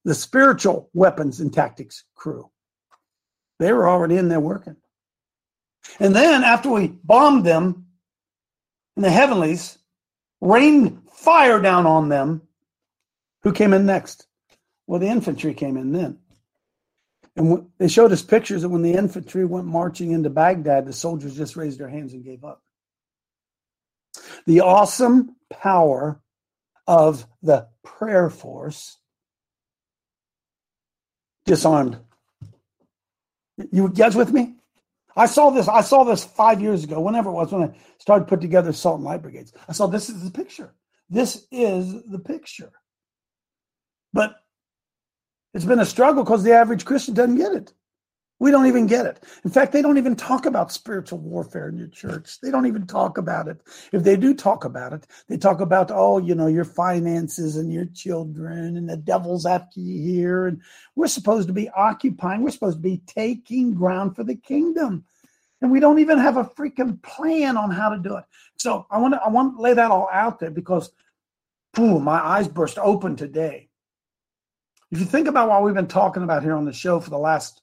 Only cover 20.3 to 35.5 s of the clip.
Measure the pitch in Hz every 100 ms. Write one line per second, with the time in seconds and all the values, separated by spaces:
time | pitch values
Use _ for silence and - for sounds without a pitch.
20.3 | 139 170 185 147 139 131 120 170 165 139
21.3 | 135 147 170 156 131 135 147 135 127 127
22.3 | 127 147 - _ _ _ _ _ _ _
23.3 | _ _ _ _ _ _ _ _ - -
24.3 | - - 170 185 196 202 - 247 254 240
25.3 | - - - 196 185 156 127 151 151 _
26.3 | _ _ _ _ _ - 170 156 139 -
27.3 | _ 156 135 - _ - - 220 190 165
28.3 | - 123 123 143 - - _ _ _ _
29.3 | _ _ _ _ _ _ _ _ _ _
30.3 | _ _ _ _ _ _ _ _ _ _
31.3 | _ - 160 160 151 127 117 _ _ _
32.3 | _ - _ _ _ _ _ _ _ _
33.3 | _ _ - - 185 190 180 226 208 226
34.3 | 254 240 - _ _ _ _ _ - 226
35.3 | 294 294